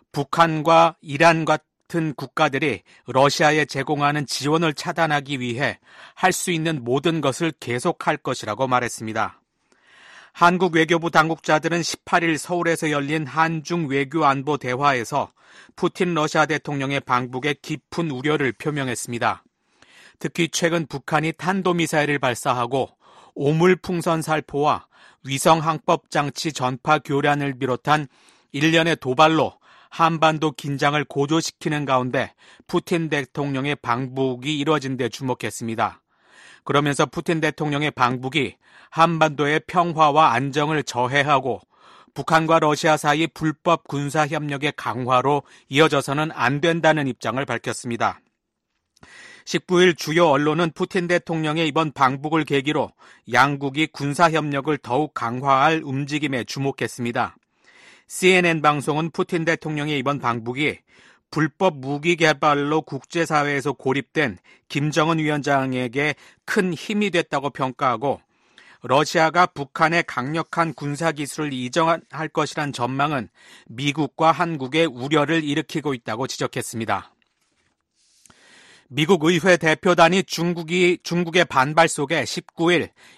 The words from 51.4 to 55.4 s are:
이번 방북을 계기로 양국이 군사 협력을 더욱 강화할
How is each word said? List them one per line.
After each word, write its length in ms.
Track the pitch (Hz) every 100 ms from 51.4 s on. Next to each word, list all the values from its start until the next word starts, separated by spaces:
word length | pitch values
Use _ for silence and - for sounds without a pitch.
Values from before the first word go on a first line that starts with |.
| 156 156 160
이번 240 | 143 160
방북을 520 | - 131 135 151 160
계기로 480 | 147 143 135 151 107 _ - - -
양국이 540 | 120 139 139 139 135 156
군사 440 | - 139 143 170
협력을 440 | 156 151 139 139 147
더욱 340 | - 127 151
강화할 720 | - 120 127